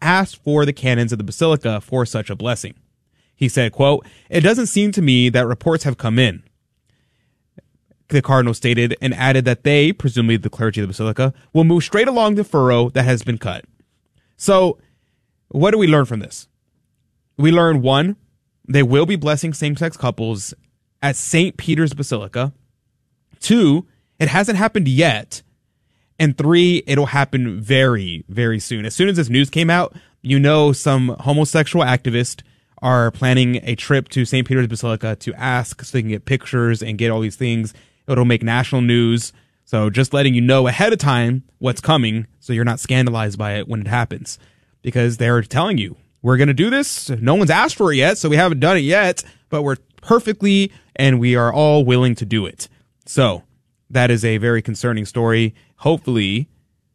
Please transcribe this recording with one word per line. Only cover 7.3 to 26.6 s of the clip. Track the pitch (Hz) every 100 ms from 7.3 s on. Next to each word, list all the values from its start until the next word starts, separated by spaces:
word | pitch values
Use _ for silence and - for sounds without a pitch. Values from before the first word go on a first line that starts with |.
| _ _ - _ _ _ _ -
the | 147
Cardinal | - 131 120
stated, | 113 123 117 120 113
and | 135
added | 120 131 135
that | 127 120
they, | 143 143 151
presumably | - 143 123 113 113
the | 101
clergy | - 113 104
of | 98
the |
Basilica, | 95 110 110 131 - _
will | 160
move | 165 170
straight | - 208 214
along | - 214
the | 208
furrow | 208 156 127 120 120
that | 131
has | 127 123
been | 120 117
cut. | 104 87 - _ _ _ _ _ _ _
So, | - 190 185 - _ _ _ _ _ _ _
what | 139 185
do | 220
we | 180
learn | 156
from | 135 113
this? | 98 - - _ _ _ _ _ _ _ _ -
We | 151
learn, | 170 165 151
one, | 127 135 175 208 _ _ _ _ -
they | 143
will | 127 135 165
be |
blessing | 190 147 147 165
same-sex | 147 151 143 165 -
couples | 127 117 113 107 - - _ _ _ _
at | 143
Saint | 135 - 165 185 -
Peter's | - 156 160
Basilica. | 139 139 117 101 120 135 - _ _ _ _ _ _ _ _
Two, | - 233 175 147 - _ _ -
it | 156
hasn't | 156 202 202
happened | 220 226 147
yet. | 131 165 107 - - - _ _ _ _ _ _ -
And | 156 135
three, | 147 175